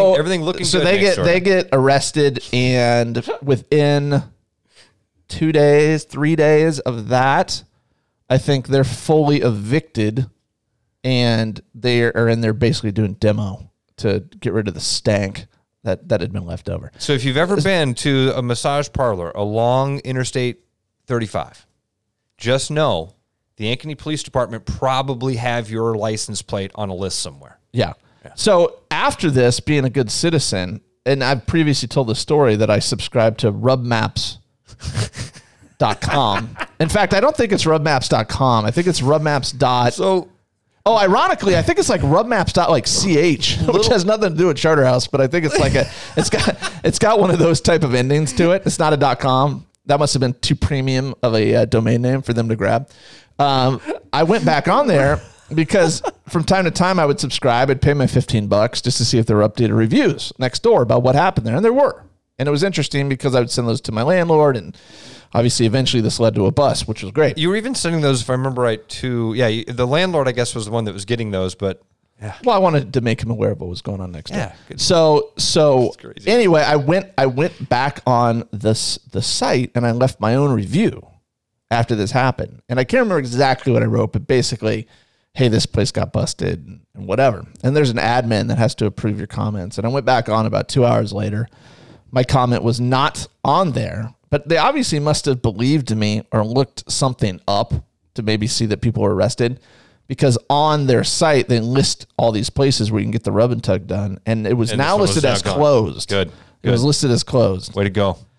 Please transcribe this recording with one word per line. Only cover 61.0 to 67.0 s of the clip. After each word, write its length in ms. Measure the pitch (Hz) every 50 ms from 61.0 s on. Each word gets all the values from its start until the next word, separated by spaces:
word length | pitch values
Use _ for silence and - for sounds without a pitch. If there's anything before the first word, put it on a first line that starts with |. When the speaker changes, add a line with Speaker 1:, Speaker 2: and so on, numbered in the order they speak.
| 123
Speaker 2:
what 120 | 131 131
happened 320 | 143 175 185 - - 110
there, 100 | 110 113
and 80 | 147 208
there 80 | 233 247
were. 300 | 269 285 240 - - - - _ _ _ _ _ -
And 100 | 135 147
it 40 | 147
was 100 | 139 180
interesting 480 | 196 175 - 139 - - 143 139 139
because 240 | 135 127 - 139 127
I 60 | 127
would 100 | 120 113
send 180 | - - 120 117
those 140 | 113 131 -
to 100 | - 110
my 100 | 107 120
landlord, 540 | 151 185 185 170 170 160 156 151 143 131
and 200 | 113 82 76 - - - - - - - - - - - _ -
obviously 340 | - 117 120 - - 120
eventually 340 | 113 104 131 131 - - 120
this 180 | 107 104 - -
led 160 | 117 113 -
to 100 | 104 98
a 40 | 92
bus, 360 | - - 143 123 113 - - -
which 140 | 107 -